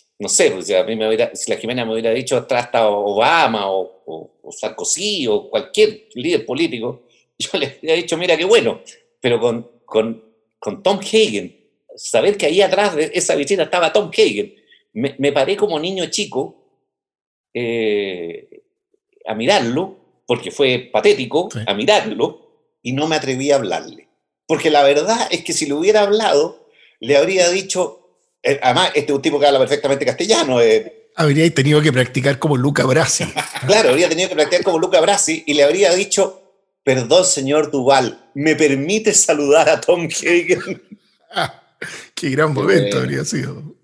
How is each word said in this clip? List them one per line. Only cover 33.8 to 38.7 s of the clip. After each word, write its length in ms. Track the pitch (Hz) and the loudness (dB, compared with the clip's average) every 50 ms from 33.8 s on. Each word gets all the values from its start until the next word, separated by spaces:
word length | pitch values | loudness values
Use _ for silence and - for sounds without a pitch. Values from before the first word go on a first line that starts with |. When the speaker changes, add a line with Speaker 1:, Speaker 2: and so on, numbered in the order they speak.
| 220 131 | 6 4
Speaker 1:
habría 180 | 123 151 180 165 | 4 4 2 2
tenido 200 | 165 160 185 185 | 2 0 -2 -2
que 80 | - | 0
practicar 260 | - 147 147 175 180 - | 0 0 2 2 0 0
como 160 | 196 170 160 | 0 0 0
Luca 220 | 175 180 185 170 | 0 2 4 4
Brasi, 420 | 156 190 202 190 - - 160 160 - | 4 4 2 2 0 -2 -4 -4 -4
y 80 | - 143 | -2 2
le 100 | 151 143 | 4 4
habría 280 | 143 160 185 202 175 175 | 4 4 4 4 4 4
dicho, 580 | 185 202 190 - - 196 - - - _ _ _ _ _ _ _ _ _ | 2 0 -2 0 0 0 0 -2 -10 _ _ _ _ _ _ _ _ _
"Perdón, 400 | 139 131 131 120 110 147 180 180 | 0 0 0 2 2 4 4 4
señor 460 | 180 - 143 135 135 147 156 151 143 143 | 2 0 -2 -2 0 0 0 0 0 -2
Duval, 580 | 139 123 131 139 135 127 110 - - _ _ _ | -2 2 4 4 4 2 0 -6 -10 _ _ _
¿me 200 | 135 143 160 151 | -4 0 0 2
permite 580 | 131 156 147 | 2 2 2